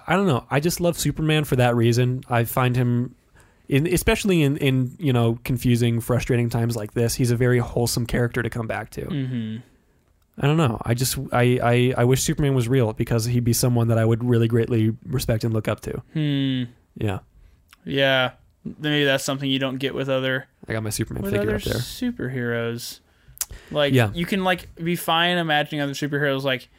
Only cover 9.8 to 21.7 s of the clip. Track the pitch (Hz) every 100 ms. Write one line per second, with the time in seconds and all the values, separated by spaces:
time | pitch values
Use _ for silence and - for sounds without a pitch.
9.8 | _ _ _ _ _ - 139 156 143 110
10.8 | 117 120 131 - 135 123 123 123 117 120
11.8 | 123 123 120 131 - 156 143 131 113 135
12.8 | 110 110 117 117 113 120 120 117 127 120
13.8 | 113 113 113 117 123 117 113 117 113 117
14.8 | 110 107 - 131 - 113 117 110 107 107
15.8 | - - - 160 151 139 135 127 120 -
16.8 | _ - 107 98 - - - _ _ _
17.8 | - 135 135 131 127 - _ _ - -
18.8 | 151 147 139 135 - 135 139 135 135 127
19.8 | 135 - 135 131 131 131 - _ - 110
20.8 | 110 104 110 - 196 202 208 214 -